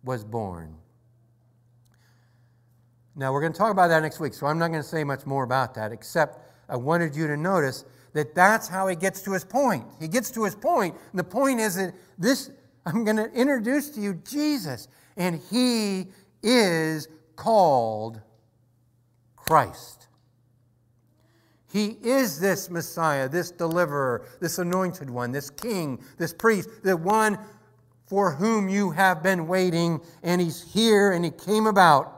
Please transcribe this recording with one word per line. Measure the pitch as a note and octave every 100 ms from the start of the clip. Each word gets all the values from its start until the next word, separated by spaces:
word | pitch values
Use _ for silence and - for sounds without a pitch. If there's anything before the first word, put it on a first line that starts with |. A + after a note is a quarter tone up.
was | B2+ B2+
born. | G#2+ A#2 G#2 E2+ E2 D#2 _ _ _ _ _ _ _ _ _ _ _ _ _ _ _ _ _ _ _ _ _ _ _ -
Now, | C3+
we're | C#3
gonna | D#3+
talk | D#3+ A3
about | G3 F3
that | D#3+
next | D#3 -
week, | D#3
so | - C#3+
I'm | D#3+
not | E3
gonna | D#3+
say | C#3+ E3
much | D3 C3+ C#3
more | C#3
about | B2 C3 B2
that, | - G#2+
except | A2+ - F3 D3+ - - _ _
I | B2+
wanted | B2+ E3+ E3
you | C#3+ D#3+
to | D3
notice | E3 F#3+ C#3 C3 - - _
that | D3+ D3+
that's | - F#3 A3 -
how | F#3 F#3+
he | F3
gets | F#3+ F#3+
to | -
his | F#3+
point. | - B3+ C#4 E3+ A2 -
He | D#3+
gets | G#3 A#3
to | -
his | G#3+
point, | G#3 D4 F4 F#3 - -
and | F#3
the |
point | F3 G#3+ C4+ B3+
is | A3
that | F3+ F#3+ - - -
this, | F#3 C#4 - - _ _ -
I'm | E3+
gonna | G#3+ G#3+ A3
introduce | - C4 C4+ G#3+ C#4+ D4
to | -
you | G3+
Jesus, | F3 - C#4+ D4+ D4 F3 B2 - _ _ -
and | F3+ E3 -
he | A#3 B3 A#3 G#3 F#3+ F#3 - _ _
is | G#3+ B3 G3+ E3 D#3+ D#3 D3+ - _ -
called | - A3+ F3 C3+ A2+ G#2+ A2 A2+ - _ _ _ _ _ _ _ _ _ _ _
Christ. | - D#3 A2 - - - - _ _ _ _ _ _ _ _ _ _ _ _ _ _ _ _
He | G3+ G#3 A3+
is | A3+ C4+ B3 C#3+
this | F#3+ F3+ -
Messiah, | E3+ - - D#3+ C#3 C3+
this | D#3+ E3+
deliverer, | - E3+ E3 E3+ C#3+ C3 A#2 - -
this | E3+ E3+
anointed | F3 F3+ F#3 F3+ C3+
one, | B2 A#2+
this | C3+ C#3
king, | - A#3 G3+ D#3 B2 - -
this | E3
priest, | - A3+ G#3+ E3 -
the | G3 F3+
one | E3+ A3 G#3+ G3+ - - _ _ _ _ _
for | G3 G3
whom | C3+ G#3 A3+ F#3+
you | G3 G3+
have | D#3 F#3+ E3+
been | F3 F#3 D#3+
waiting, | F#3 F#3 E3 E3+ D#3+ - -
and | E3+ F3+
he's | F3 E3
here, | - F#3 A3+ G#3 G3+
and | F3
he | E3+
came | - - G#3+ G#3+
about | G3+ F3 C#3+ D3+